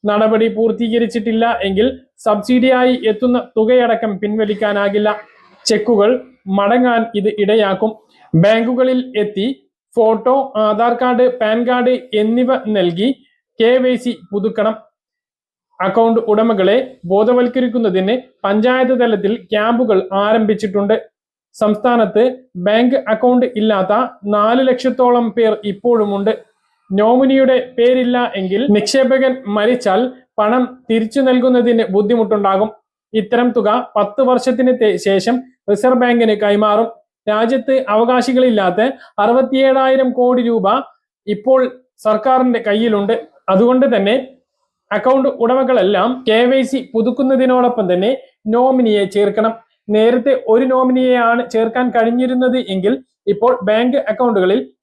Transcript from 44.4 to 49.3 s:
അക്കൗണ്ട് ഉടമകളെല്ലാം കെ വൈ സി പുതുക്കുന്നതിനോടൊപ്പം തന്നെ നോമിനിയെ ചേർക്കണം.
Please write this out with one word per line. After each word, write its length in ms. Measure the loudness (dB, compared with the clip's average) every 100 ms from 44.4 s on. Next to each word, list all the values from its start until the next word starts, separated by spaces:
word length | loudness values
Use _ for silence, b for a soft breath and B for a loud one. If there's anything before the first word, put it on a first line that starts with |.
| _ _ _ _ _
അക്കൗണ്ട് 380 | -4 0 0 0 -2
ഉടമകളെല്ലാം 640 | 0 0 0 0 2 0 0 -2 0
കെ 120 | 2 2
വൈ 100 | 0 0
സി 100 | -4 -4
പുതുക്കുന്നതിനോടൊപ്പം 920 | -2 -2 -2 0 2 2 2 0 0 -2
തന്നെ 180 | 0 0 -4 B B -4
നോമിനിയെ 580 | 0 2 2 2 0 0 0
ചേർക്കണം. 400 | -2